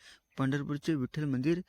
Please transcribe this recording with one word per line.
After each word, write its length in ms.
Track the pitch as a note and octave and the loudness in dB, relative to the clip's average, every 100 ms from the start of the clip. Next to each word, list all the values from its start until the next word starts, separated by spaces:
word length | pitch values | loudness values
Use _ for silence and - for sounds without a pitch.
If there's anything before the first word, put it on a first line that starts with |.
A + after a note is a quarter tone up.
| - - _ - | -20 -20 _ -2
पंढरपूरचे 560 | C3+ C#3+ C#3+ C#3+ - | 0 0 -2 -4 0
विठ्ठल 300 | D#3 B2+ - | 0 0 -2
मंदिर 360 | D3+ B2+ C3+ E3+ | -2 0 2 0